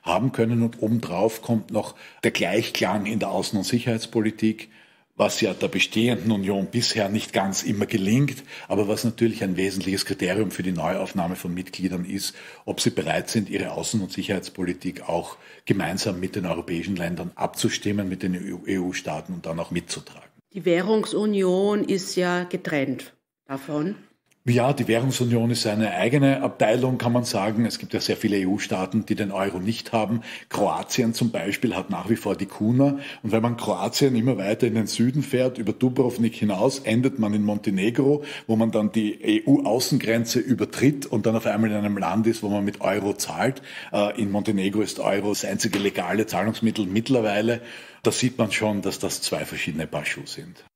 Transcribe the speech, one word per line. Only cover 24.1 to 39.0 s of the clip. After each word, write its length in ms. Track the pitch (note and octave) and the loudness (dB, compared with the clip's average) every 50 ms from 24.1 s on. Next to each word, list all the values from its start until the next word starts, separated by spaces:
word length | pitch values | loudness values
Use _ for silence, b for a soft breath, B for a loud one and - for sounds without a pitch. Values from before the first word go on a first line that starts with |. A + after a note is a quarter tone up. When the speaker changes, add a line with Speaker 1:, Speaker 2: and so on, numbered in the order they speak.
| _ _ _ _ _ _ _ | _ _ _ _ _ _ _
Speaker 1:
Ja, 280 | B2 A#2+ B2 A#2+ C3 | 2 4 4 4 4
die 160 | C#3 - A#2 - | 2 2 2 2
Währungsunion 640 | A2 A#2 B2+ C3+ B2 - B2 A#2+ A#2+ A#2 A#2 A#2+ | 2 2 2 0 0 0 2 2 4 4 4 2
ist 160 | A#2+ A2+ - A2 | 0 0 0 0
eine 240 | G#2 G#2+ A2 G#2 | 2 2 0 0
eigene 500 | F2+ F2+ G#2 A#2 C3 D3 C#3 C#3 C3+ B2+ | 2 0 2 2 4 6 6 6 4 4
Abteilung, 560 | - G2+ - - B2 G#2+ A#2 B2 B2+ C3 B2+ A2+ | 0 -4 2 2 4 4 6 4 4 2 0 2
kann 140 | - A#2+ | 2 2
man 100 | A#2 B2 | 2 2
sagen. 420 | A#2 - - G#2 F#2+ A2 G#2+ A2 A#2 | 2 2 0 0 0 2 2 2 2
Es 140 | G#2 - - | 0 -2 -6
gibt 160 | - - - | -8 -4 -4
ja 60 | G2 | -2
sehr 160 | - - G2+ | 0 0 -2
viele 220 | - - G#2 G2+ G2 | 0 2 2 2 2
E-U-Staaten, 680 | F#2+ F#2 G2 G#2 - - - F#2 F#2 F#2 - A2+ G2 | 2 2 0 0 0 -2 -2 -2 -2 0 0 -2 0
die 80 | - G#2+ | 0 -2
den 160 | F#2+ A2 G2 | -2 -2 -2
Euro 300 | G2 F#2+ G2 G2 F2 F#2 | -2 -2 -2 -2 -2 -2
nicht 320 | F#2 G#2+ A2+ - - - | -2 -2 -4 -4 -4 -2
haben. 300 | - A2+ G#2+ G2 A#2 A2+ B B B B B B | 0 0 0 0 -2 -4 B B B B B B
Kroatien 640 | - - G#2 F2 D2+ D#2 - - - - A#2+ A2+ A2+ | -2 0 2 2 0 -2 -4 -2 0 0 2 2 2
zum 160 | - B2+ A2+ | 2 0 0
Beispiel 460 | A2+ G2+ G2 G2+ G2 - - A2+ F2 | 0 -2 -2 -4 -2 0 -2 -2 0
hat 140 | F2+ F#2 - | -2 -4 -4
nach 200 | - - F#2 G2+ | -6 -6 0 0
wie 60 | A2+ | -2
vor 180 | A2 - G2+ F#2 | 0 0 -4 -2
die 120 | E2+ G2 | -2 -4
Kuna. 520 | F#2+ - - G#2 A2 A#2+ C3 C#3 C#3+ C#3 C#3 C#3 B B B | -8 -4 -2 0 2 4 4 4 4 2 0 -6 B B B
Und 80 | - A2 | -2 0
wenn 100 | G2+ A2+ | 2 2
man 160 | A2 A#2+ A#2 | 2 0 -2
Kroatien 600 | A2+ - A2 F#2+ F#2+ A2 - - - C#3+ C3+ B2+ | -2 -2 -2 -2 -2 -2 -2 2 4 4 4 4
immer 220 | A2+ A2 C3+ B2 G2 | 4 2 2 0 0
weiter 280 | F#2+ G2+ A2+ - B2+ | 0 -2 2 2 2
in 80 | A2+ - | 2 2
den 140 | A2+ G#2+ - | 0 0 0
Süden 340 | - - A#2 B2+ C3 D3 | 0 2 2 2 2 0
fährt, 360 | C3+ - - B2 B2+ C3 C3 - | -2 0 2 2 2 2 0 -2
über 140 | A2 G2 | -4 -4
Dubrovnik 640 | - - B2+ B2+ B2 C3+ B2+ A#2+ A#2 A2+ A#2 A2 - | 0 2 0 2 4 4 2 2 2 2 0 0 0
hinaus, 460 | - A2 G#2 G2+ F#2 A2 C3+ C3+ - | 0 0 0 2 2 2 2 2 0
endet 400 | - A#2 A2 B2 B2 C3+ C3+ - | -2 0 2 2 2 2 0 0
man 140 | A2 G#2 G#2 | 0 0 2
in 100 | G#2+ G#2 | 2 2
Montenegro, 800 | G#2+ G#2 G#2 - A2+ F#2+ F#2+ F#2+ A#2 A#2+ D3 C3+ C#3 D3 D3 D3 B B B B - | 0 0 0 -2 -2 0 2 2 2 2 2 4 4 2 2 -2 B B B B 0
wo 80 | A2 | 2
man 160 | A2 A#2 A2+ | 2 2 2
dann 180 | G2+ A2 G#2+ G#2 | 2 2 0 2
die 220 | - A2 | 2 0